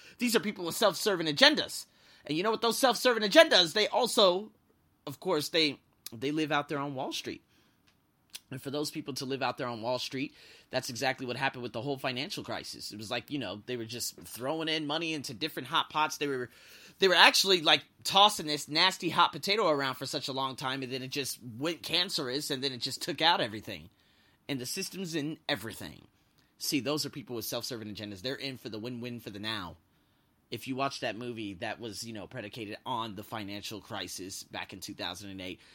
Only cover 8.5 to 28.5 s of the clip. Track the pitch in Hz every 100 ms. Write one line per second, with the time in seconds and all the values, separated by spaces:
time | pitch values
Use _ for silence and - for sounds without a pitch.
8.5 | 131 139 147 151 160 143 131 131 135 127
9.5 | - 127 117 117 123 - 131 147 - -
10.5 | - - 131 - 117 131 131 127 120 135
11.5 | 131 120 117 135 131 139 123 160 147 104
12.5 | 82 - 58 - 104 104 120 - 143 104
13.5 | 104 104 123 110 120 - - 87 - 131
14.5 | 160 160 160 147 160 165 156 127 117 156
15.5 | - - 160 - 156 151 - 143 131 123
16.5 | - - - - - 185 170 240 - 196
17.5 | 185 160 151 - _ - 196 208 208 151
18.5 | 147 - 156 185 180 175 175 170 160 185
19.5 | 208 185 147 135 127 131 147 - 131 135
20.5 | 127 131 135 127 131 131 143 127 - 123
21.5 | 110 156 160 - 165 180 - 127 135 147
22.5 | 135 135 123 131 - - 139 160 196 120
23.5 | 107 107 85 82 _ _ _ _ _ -
24.5 | 139 123 190 185 180 180 160 147 156 -
25.5 | 123 110 - 87 - - _ _ _ _
26.5 | - - 147 117 151 143 147 110 117 -
27.5 | 123 - 117 107 104 104 95 127 135 135